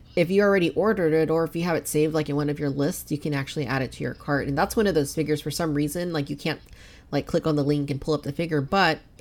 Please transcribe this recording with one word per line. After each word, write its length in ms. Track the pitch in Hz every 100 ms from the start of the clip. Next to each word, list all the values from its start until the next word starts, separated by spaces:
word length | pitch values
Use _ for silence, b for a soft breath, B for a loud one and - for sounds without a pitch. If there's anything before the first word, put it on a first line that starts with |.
| - -
if 120 | 170
you 140 | 196
already 280 | 202 196 170
ordered 420 | - 208 202 165
it, 180 | 160 156
or 140 | 160
if 100 | 165
you 80 | 170
have 140 | 175 160
it 100 | -
saved, 280 | 156 156
like, 140 | 156 151
in 60 |
one 160 | 143 147
of 80 | 147
your 120 | 143
lists, 420 | 139 143 185 -
you 60 | 147
can 140 | 156
actually 320 | 139 135 160 123
add 140 | 131
it 100 | 123
to 100 | -
your 120 | 131
cart. 340 | - - 143 139
And 100 | 143
that's 160 | 190
one 140 | - 202
of 60 | 160
those 180 | 139
figures, 260 | - 151 147
for 120 | 151
some 200 | - 165
reason, 400 | 147 147 175 175
like, 160 | 160 143
you 60 | 143
can't, 240 | 165 - - b b b b
like, 140 | 143 -
click 200 | 165 160
on 80 |
the 80 | 147
link 260 | 139 147 143
and 120 | 135
pull 120 | -
up 100 | 147
the 80 | 139
figure. 280 | 135 170 151
But, 380 | 139 196 175 156 - -